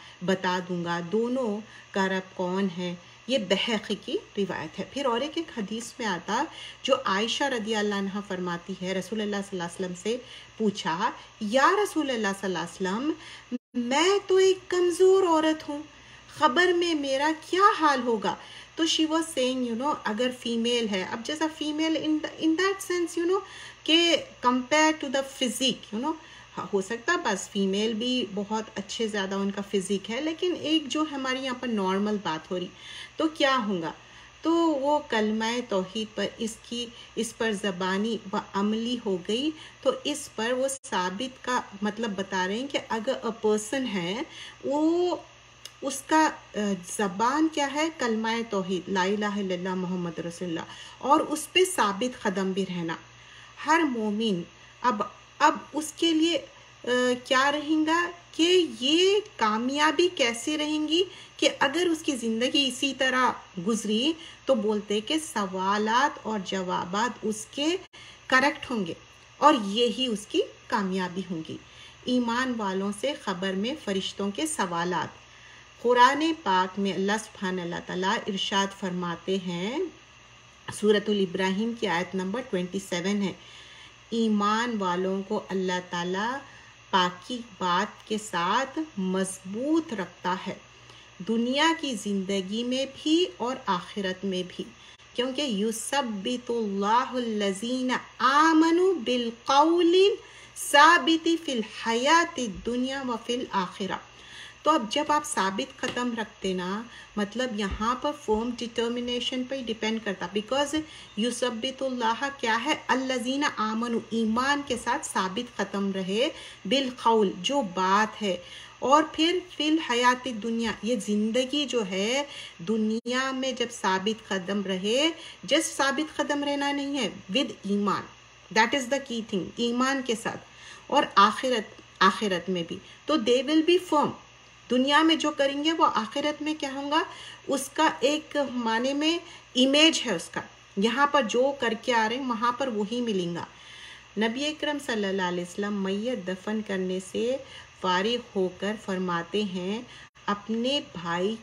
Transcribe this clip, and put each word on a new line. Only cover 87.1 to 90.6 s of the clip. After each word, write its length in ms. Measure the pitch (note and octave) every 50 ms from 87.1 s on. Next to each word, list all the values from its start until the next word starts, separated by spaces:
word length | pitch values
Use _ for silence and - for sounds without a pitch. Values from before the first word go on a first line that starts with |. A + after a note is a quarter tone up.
| F3+ - - - B3+ A#3+ A#3 - G3 -
बात 440 | F#3 F3+ F3 F3+ D4 - - - - -
के 100 | A3 G#3
साथ 680 | G#3 - - - A#3 A3+ A#3 B3 C4+ - - D#4+ D#4+ - - G3+
मजबूत 960 | F#3 F#3 F#3 F#3+ F#3+ F#3 - - - F#3 G3 A3 B3+ D4 D#4+ E4 D#4+ - A#3+
रखता 380 | G3+ F3+ - - - - F3+ F#3
है, 280 | F#3+ - G3 - -